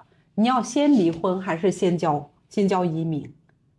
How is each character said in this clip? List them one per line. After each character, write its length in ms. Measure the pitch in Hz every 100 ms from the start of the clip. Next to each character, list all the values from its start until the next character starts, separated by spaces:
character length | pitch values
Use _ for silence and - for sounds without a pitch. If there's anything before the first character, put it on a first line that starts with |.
| - _ _ -
你 120 | 226
要 140 | 254
先 300 | 220 294 294
离 180 | 277 165
婚 320 | 165 190 185
还 160 | 185 165
是 140 | 190
先 260 | 180 190 170
交， 340 | 170 147 143 _ _
先 200 | - 196
交 180 | 190 180
移 180 | 160
民？ 300 | 165 151 131 - _ _ _